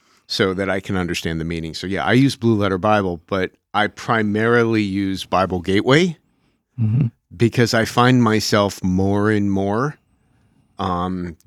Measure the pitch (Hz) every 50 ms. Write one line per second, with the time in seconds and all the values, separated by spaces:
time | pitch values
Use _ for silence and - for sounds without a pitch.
0 | _ _ _ _ _ - - - 113 95 92 92 98 95 92 98 - - 101 92
1 | 90 85 85 - - 87 80 80 80 82 85 82 80 80 78 - - 92 98 87
2 | 67 85 107 127 139 135 - - - 117 113 104 101 98 95 92 87 107 107 107
3 | 98 92 87 82 _ - 101 95 92 - _ _ _ _ - 104 104 101 - -
4 | - - 120 110 107 104 101 107 110 117 117 120 117 113 113 110 107 98 95 101
5 | 98 95 95 92 - - - 90 95 90 92 90 82 90 95 104 - 123 131 156
6 | 180 185 156 - _ _ _ _ _ _ _ _ _ _ - - 113 107 107 127
7 | - 117 - _ _ _ - 87 117 117 - - 120 107 - 113 110 - - 123
8 | 120 123 127 127 120 110 107 110 104 - - 107 101 98 - - - 95 92 92
9 | 95 98 101 101 101 107 110 104 101 101 98 98 98 98 101 113 131 151 147 _
10 | _ _ _ _ _ _ _ _ _ _ _ _ _ _ _ - 98 95 90 87
11 | 87 90 92 92 87 87 82 _ -